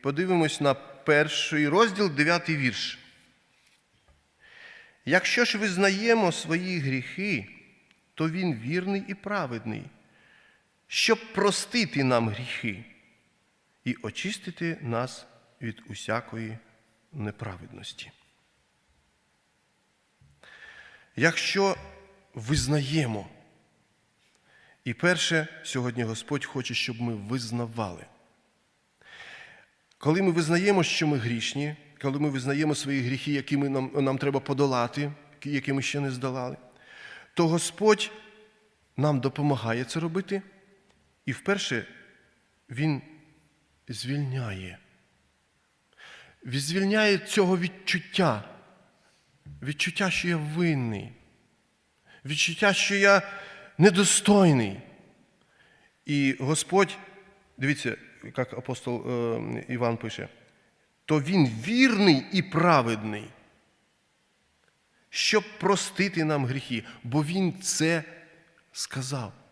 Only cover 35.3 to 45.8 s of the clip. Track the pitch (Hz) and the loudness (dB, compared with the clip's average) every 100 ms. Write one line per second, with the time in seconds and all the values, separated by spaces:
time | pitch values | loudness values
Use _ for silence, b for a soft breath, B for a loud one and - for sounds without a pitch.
35.3 | - 143 143 135 139 131 147 139 127 131 | -14 -4 -4 -2 -2 -2 -2 -4 -4 -6
36.3 | 131 123 - - B B B B B B | -6 -8 -10 -18 B B B B B B
37.3 | - 165 165 - - 214 208 - - - | 2 2 2 -2 2 4 4 2 -8 -20
38.3 | - - _ _ _ _ - 151 139 131 | -20 -20 _ _ _ _ -2 0 2 -2
39.3 | 139 143 131 117 117 127 165 165 175 190 | -2 0 0 -2 -4 -4 -4 -4 -4 -4
40.3 | 196 190 _ _ _ _ _ _ _ - | -6 -8 _ _ _ _ _ _ _ -8
41.3 | 120 - 196 - 120 95 - - _ _ | -6 -2 -2 -2 -4 -6 -20 -20 _ _
42.3 | _ _ _ _ 120 156 139 - - _ | _ _ _ _ -2 -2 -2 -8 -20 _
43.3 | _ _ _ _ _ - 113 120 143 139 | _ _ _ _ _ -14 -10 -6 -4 -4
44.3 | 131 117 95 92 90 _ _ _ _ _ | -4 -6 -8 -10 -16 _ _ _ _ _
45.3 | _ _ _ _ _ | _ _ _ _ _